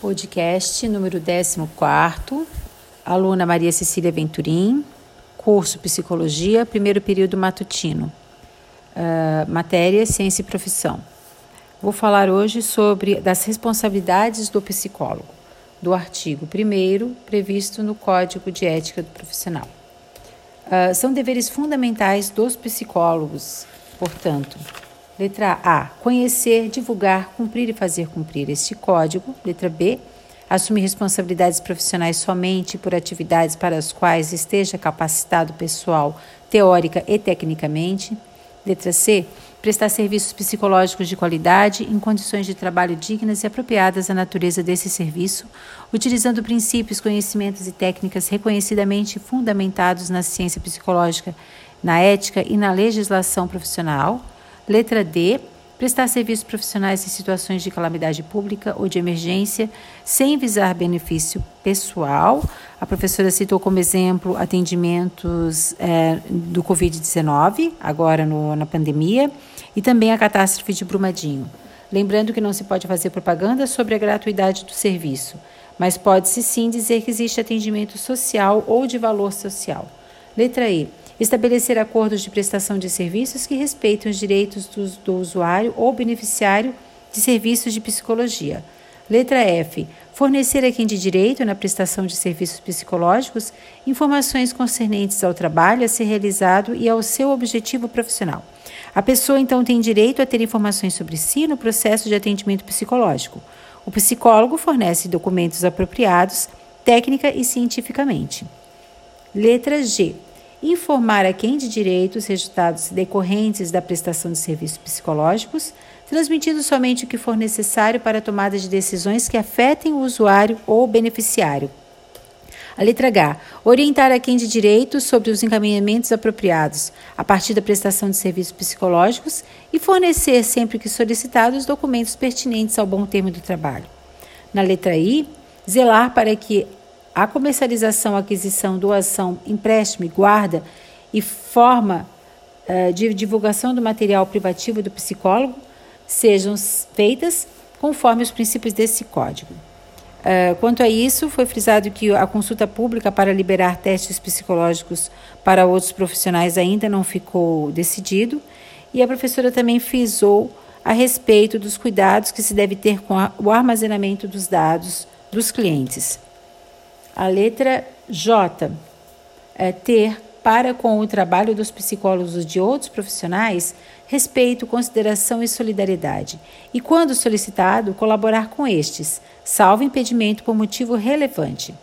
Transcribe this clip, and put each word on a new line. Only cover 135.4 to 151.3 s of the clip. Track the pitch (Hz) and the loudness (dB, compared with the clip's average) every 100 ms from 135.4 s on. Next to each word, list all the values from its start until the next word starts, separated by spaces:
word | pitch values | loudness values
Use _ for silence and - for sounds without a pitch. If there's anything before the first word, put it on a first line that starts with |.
| - - - | -20 -18 0
zelar | 208 247 220 240 | 4 6 6 6
para | - 220 | 4 2
que | 214 - 208 - - - - - | 0 0 0 0 -12 -20 -20 -8
a | 175 214 | -2 0
comercialização, | 285 277 277 254 233 220 214 220 202 | 2 0 0 0 2 0 0 0 0
aquisição, | 196 196 196 190 196 190 | 0 -4 -2 -2 -2 0
doação, | 196 202 190 - 185 180 - | 2 2 0 -2 -4 -4 -6
empréstimo | 208 220 220 208 - | -4 2 2 2 -4
e | 170 | -6
guarda | 165 202 214 202 160 - - - - - | 4 6 6 2 -2 -6 -20 -20 -20 -6
e | 214 | -4
forma, | - - - 247 240 247 208 175 175 - - - - - - | -4 -10 -2 6 6 6 2 -2 -6 -20 -20 -20 -20 -20 -4
eh, | 185 180 | 2 2
de | 175 226 | 2 0
divulgação | 196 208 214 208 208 254 | 0 -2 0 0 0 -2
do | 247 | 0
material | 226 220 208 196 190 | -2 0 2 2 2
privativo | 202 190 175 - 220 | 0 -2 -4 -4 -4
do | 196 | -6
psicólogo | - - - 190 208 269 254 - - - - - | -8 -10 -2 2 2 0 -6 -20 -20 -20 -20 -8
sejam | - 226 202 190 | 2 4 4 2
s-, | 208 - - - | -4 -4 -6 -6
feitas | - 208 254 339 339 - - - - | 2 2 2 -2 -4 -6 -16 -20 -4
conforme | 294 294 247 226 | -4 2 4 4
os | 233 | 0
princípios | - 220 240 226 | -2 -2 -2 -4
desse | 196 220 - | 0 0 0
código. | - - - - - - - - - - - - | -4 -4 -4 -6 -14 -20 -20 -20 -20 -20 -20 -6
Eh, | - 185 180 175 | 0 2 4 2
quanto | 233 240 | 0 4
a | 233 | 4
isso, | 226 247 - 311 | 4 2 0 -2